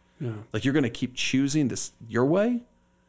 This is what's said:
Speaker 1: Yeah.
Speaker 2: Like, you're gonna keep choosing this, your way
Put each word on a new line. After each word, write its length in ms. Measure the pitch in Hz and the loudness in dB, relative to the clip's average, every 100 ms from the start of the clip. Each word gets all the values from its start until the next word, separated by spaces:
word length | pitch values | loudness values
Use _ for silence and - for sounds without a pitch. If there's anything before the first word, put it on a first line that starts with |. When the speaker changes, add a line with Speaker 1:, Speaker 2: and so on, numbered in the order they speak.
| _ - | _ -10
Speaker 1:
Yeah. 120 | 123 104 - | -8 -8 -8
Speaker 2:
Like, 140 | 113 135 | -4 0
you're 80 | |
gonna 160 | 147 123 | 2 0
keep 240 | - 123 - | -2 -6 -4
choosing 540 | - 131 139 151 131 | 0 2 2 2 0
this, 240 | 98 - - 113 | -2 -6 -10 -4
your 160 | 113 135 | 0 2
way 380 | 180 226 240 - _ _ _ | 4 2 -2 -6 _ _ _